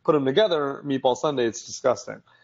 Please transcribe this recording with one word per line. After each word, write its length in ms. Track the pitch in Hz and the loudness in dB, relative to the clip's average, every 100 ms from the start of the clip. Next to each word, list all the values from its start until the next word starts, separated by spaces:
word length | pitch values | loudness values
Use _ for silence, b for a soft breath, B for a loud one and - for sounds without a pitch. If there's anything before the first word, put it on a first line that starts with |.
put 100 | - | 0
'em 120 | 156 135 | 2 2
together, 560 | 139 214 165 143 139 | 2 2 2 -2 -4
meatball 320 | 143 135 127 123 | -4 0 0 0
sundae, 300 | 160 139 117 | 0 0 -2
it's 180 | 107 | -2
disgusting. 560 | - - 131 117 - 107 b b | -10 -4 0 0 -4 -16 b b